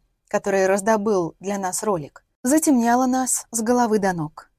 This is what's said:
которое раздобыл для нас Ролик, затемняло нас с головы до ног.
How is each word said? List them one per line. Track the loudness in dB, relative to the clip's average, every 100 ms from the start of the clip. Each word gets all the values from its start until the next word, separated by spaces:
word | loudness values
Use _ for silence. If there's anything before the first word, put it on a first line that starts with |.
| _ _ _
которое | -4 0 2 2
раздобыл | 2 2 0 2 0 -2 -6
для | -8 -6
нас | -4 -4
Ролик, | -4 -4 -6 -18 _ _
затемняло | 0 2 4 2 4 2 2
нас | 0 -2 -4 -6
с | -6
головы | 0 2 2 2
до | 0
ног. | -2 -6 -10 -20